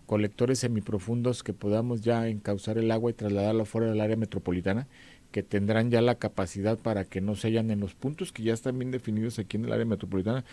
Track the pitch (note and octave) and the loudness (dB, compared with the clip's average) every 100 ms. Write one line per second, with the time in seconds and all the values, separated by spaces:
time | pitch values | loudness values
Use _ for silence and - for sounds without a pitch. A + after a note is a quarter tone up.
0 | - G#2 G#2 - A#2+ C3 B2 A2 G2+ G#2 | -2 0 0 0 0 2 0 -2 -2 -4
1 | - A#2+ B2 A#2+ - F#2 G#2 G#2+ A#2+ A#2 | -2 0 0 -2 -6 -4 0 2 0 0
2 | A2 A#2 A2+ G#2 - G2+ - A2+ A2+ A2+ | 2 2 0 -2 -4 -4 -2 0 2 2
3 | A#2+ A2+ G#2 G2+ G#2 A2 G#2 A2+ A2+ G#2+ | 0 -2 0 2 2 2 0 0 2 2
4 | G#2+ A2 G#2+ F#2+ F2+ F2+ F#2+ G#2+ C3+ - | 2 0 -2 -4 -2 0 0 0 -4 -14
5 | - - - G#2 - G2+ G2+ A2 A#2+ A#2 | -20 -20 -6 -6 -2 0 2 2 4 4
6 | A#2+ A#2+ G#2+ - F#2 G2 G#2 A2+ A2+ G2+ | 4 2 -2 -2 -4 -2 0 0 0 -2
7 | F#2 F#2+ G2+ G2 A2+ A2+ A2 G#2 G2 - | -2 -4 -2 -2 0 2 2 0 -2 -4
8 | C3+ D3+ F#3 - A2 A2+ C3 B2+ B2+ B2+ | -6 -4 -8 -2 -2 0 -2 -4 -4 -4
9 | - G#2+ A#2 A2+ G2 G#2+ A#2 A2+ A2+ G2+ | -2 -2 -2 -4 -6 -4 -2 0 0 -2
10 | G2 F#2+ G#2 B2+ - | -2 -2 0 -2 -4